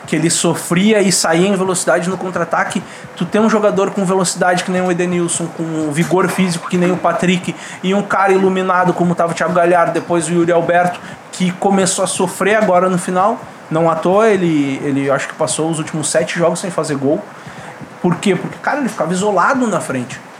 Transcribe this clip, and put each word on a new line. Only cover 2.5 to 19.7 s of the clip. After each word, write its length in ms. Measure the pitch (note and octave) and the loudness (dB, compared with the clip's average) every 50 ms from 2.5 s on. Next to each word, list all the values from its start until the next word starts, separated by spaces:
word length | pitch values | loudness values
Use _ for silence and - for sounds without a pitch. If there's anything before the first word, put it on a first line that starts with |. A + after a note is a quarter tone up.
| - E3 G3 G3 - G3+ - - - - - - - | -2 -2 -2 -2 -4 -6 -8 -8 -12 -16 -18 -16 -8
Tu 100 | - F3+ | -6 -6
tem 140 | - - G#3 | -2 0 2
um 100 | A3 A3 | 2 4
jogador 400 | G3 G#3+ G#3 G#3 F#3+ F3+ G3 G3 | 4 4 4 4 4 4 0 0
com 120 | - G#3 G3 | 0 -2 0
velocidade 600 | F3 F#3+ F#3+ F3+ F3 - E3+ F#3 F3+ F3 E3+ - | 0 2 2 0 0 0 2 2 2 2 2 0
que 80 | - | -2
nem 100 | F#3 F#3 | -2 0
o 100 | F#3 F#3 | 0 0
Edenilson, 540 | F3+ E3+ F3+ F3+ F3+ F3 F3 E3+ - - E3+ E3 - | 0 0 0 0 0 0 0 -2 -2 -4 -4 -6 -6
com 360 | - E3 D#3+ D#3+ D#3 D#3 D3+ | -6 -6 -4 -4 -2 -2 -2
vigor 360 | D3 D3+ E3+ D3+ - A#3+ A3+ F3 | 0 0 0 2 2 2 2 2
físico 400 | F3 - F#3+ F#3 E3+ E3+ - - | 2 0 0 0 0 -4 -4 -2
que 100 | - F3+ | -2 0
nem 140 | F3 F3 | 2 0
o 60 | F3+ F3 | 0 0
Patrick, 580 | - F3 E3+ E3+ - F3+ F#3 F3+ F3+ - E3 - - - - - - | 0 -2 0 0 0 0 0 0 -2 -4 -8 -8 -12 -14 -12 -6 -4
e 100 | F3+ F#3+ | -2 0
um 80 | G3+ | 0
cara 300 | G3 G3+ G#3+ G3 F#3+ G3 F#3+ | 0 0 0 2 2 4 4
iluminado 600 | F#3+ G3 F#3+ F#3+ F#3 F#3 F#3 F3+ F3+ F#3 F3 E3+ | 4 4 2 2 0 0 2 2 2 2 2 2
como 200 | - F3 F3 E3+ | 2 2 0 2
tava 180 | - E3+ E3+ | 2 0 -2
o 40 | E3 | 0
Thiago 180 | - E3+ E3 F3 | -2 -2 0 2
Galhardo, 380 | F3+ E3+ E3+ F3 F3 E3 D#3+ | 2 4 4 4 4 4 2
depois 360 | E3 E3 D#3+ - F3 E3+ E3 D#3+ | 0 -2 -2 0 -2 -2 0 0
o 40 | F3 | 0
Yuri 180 | F3 E3+ E3 | 2 2 4
Alberto, 480 | F3 E3+ E3 D#3+ E3+ F3 F3+ F3+ F3 - - - - - - - - | 2 2 2 2 2 2 2 0 -2 -6 -10 -16 -18 -18 -18 -16 -6
que 180 | - F#3 F3+ | -2 -2 -2
começou 520 | F3+ - - G3 G3 F#3+ F#3+ F3+ - - F#3+ | -2 0 0 2 2 2 2 0 0 -2 -2
a 40 | F3+ | -2
sofrer 480 | - - F#3+ F3 - - F#3+ F#3+ G#3+ | -2 -2 -2 -2 -2 -2 0 2 2
agora 340 | A3 G#3+ F#3 F3+ F3 F3+ F#3 | 2 4 4 4 4 4 2
no 80 | F#3+ F3 | 0 0
final. 420 | - - F3+ F3+ F#3+ G#3+ A#3 B3 - - - - - - | -2 -2 0 2 2 2 0 -2 -6 -14 -18 -20 -10 -4
Não 200 | - D#3+ E3+ E3 | -2 2 2 2
à 60 | D#3+ | 2
toa, 320 | D#3+ - F3 F#3 G3+ A3 A3+ | 2 2 2 4 4 4 4
ele, 520 | G#3 F#3+ F3+ E3+ D#3+ D3+ C#3+ C#3 C3+ C3+ - | 4 2 2 2 2 2 0 0 -2 -4 -2
ele 280 | C#3+ C3+ C#3 C#3 C#3 | -2 -2 0 0 0
acho 160 | C3+ C3 - - | 0 0 -2 -6
que 60 | - | -4
passou 340 | - - - - - D#3 D#3+ | -4 -4 -2 -2 -2 -2 -2
os 80 | E3 D3+ | -2 -4
últimos 320 | D#3 - - D#3+ D3 - | -4 -6 -6 -6 -4 -2
sete 280 | - D#3+ F3 - - F3 | 0 0 -2 -2 -2 0
jogos 200 | E3+ - F3+ F3 | 0 0 0 -2
sem 120 | - F#3+ | -4 -6
fazer 240 | F3 - D#3 C#3+ D3 | -4 -4 -4 -2 -4
gol. 260 | C3 C3+ C3+ G#3+ G#3 - - - - - - - - - - - - - - - - | -2 0 0 0 0 -2 -8 -16 -18 -18 -18 -16 -16 -16 -16 -16 -16 -18 -18 -10 -4
Por 140 | - F3+ E3+ | -2 0 0
quê? 200 | - - G#3 F3+ | 0 0 0 0
Porque, 220 | D#3 - E3 - - | 0 -2 -8 -10 -6
cara, 180 | - - A#3 C#4+ | -4 -2 -2 -2
ele 100 | C#4+ G#3 | -2 -4
ficava 220 | - - D#3 D#3+ F#3 | -2 -4 -4 -2 -2
isolado 540 | F3+ G3 G#3 G3+ F3 F3 G#3+ C#4 B3+ B3 | -2 0 0 2 2 2 2 2 2 0
na 120 | A3 | 0